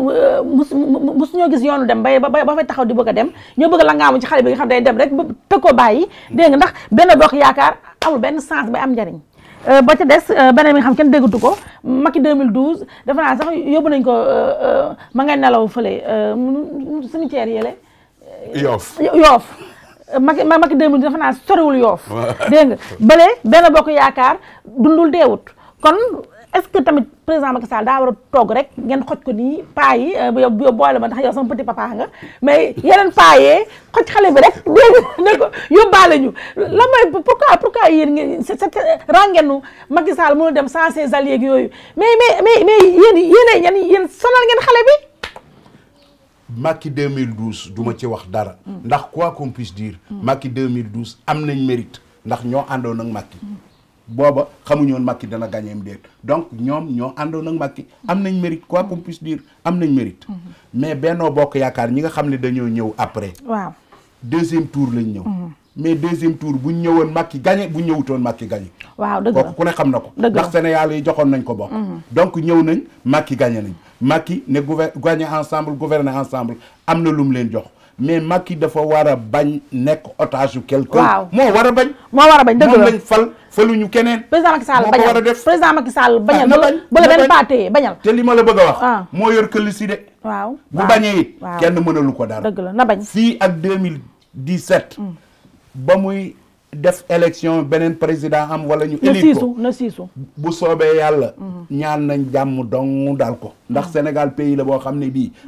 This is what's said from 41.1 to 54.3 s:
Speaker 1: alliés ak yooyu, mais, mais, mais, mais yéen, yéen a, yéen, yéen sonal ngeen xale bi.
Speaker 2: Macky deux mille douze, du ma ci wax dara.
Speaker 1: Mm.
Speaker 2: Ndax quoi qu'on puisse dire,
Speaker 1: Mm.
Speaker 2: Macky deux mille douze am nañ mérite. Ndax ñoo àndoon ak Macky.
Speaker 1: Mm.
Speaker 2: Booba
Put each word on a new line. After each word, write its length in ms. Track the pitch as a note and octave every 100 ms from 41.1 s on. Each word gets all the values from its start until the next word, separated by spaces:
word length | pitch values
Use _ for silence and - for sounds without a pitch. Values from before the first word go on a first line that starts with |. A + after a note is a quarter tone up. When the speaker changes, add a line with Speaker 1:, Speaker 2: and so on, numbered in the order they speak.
Speaker 1:
alliés 220 | C#4 C#4
ak 80 | C4
yooyu, 280 | C4+ C4 - - - -
mais, 100 | A4 A#4
mais, 220 | A#4+ -
mais, 200 | G4+ A4+
mais 240 | F#4 G#4+ F#4
yéen, 280 | F4 A4 E4+
yéen 320 | F4 G4+ A#4+
a, 60 | G4
yéen, 180 | F4 G4 F4+
yéen 160 | G4 F4
sonal 360 | - A#4+ B4 A#4
ngeen 140 | A#4+
xale 220 | C5 A#4+ A#4
bi. 200 | D5 - _ - - _ _ _ _ _ _ _ _ _ _ - A#2
Speaker 2:
Macky 340 | D#3 D#3 D#3
deux 180 | C#3 C#3+
mille 260 | C#3 B2
douze, 380 | G#2+ A2+ G2+ -
du 60 | G2+
ma 100 | A2+ -
ci 100 | B2
wax 220 | G#2+ F#2
dara. 260 | G#2+ G2 F2+ -
Speaker 1:
Mm. 180 | F#3+ A#2
Speaker 2:
Ndax 180 | C#3+ -
quoi 180 | D3 E3+
qu'on 160 | E3 C3+
puisse 240 | A#2+ G#2+
dire, 200 | F#2+ G#2+ F#2+ -
Speaker 1:
Mm. 120 | G3+
Speaker 2:
Macky 260 | A2+ C3+ C3
deux 200 | A#2+ C3
mille 220 | B2 A2
douze 280 | A#2 A2+ - -
am 180 | D3+
nañ 200 | D3+ C3+ C3
mérite. 340 | B2 - - _ _ A2+
Ndax 180 | A2+
ñoo 200 | A#2+ C3 C3+
àndoon 320 | C3+ A#2+ A2+
ak 60 | A2+
Macky. 320 | G#2+ F#2+ F2+
Speaker 1:
Mm. 120 | G3+ G3 _ _ _ _ -
Speaker 2:
Booba 420 | A2+ C#3+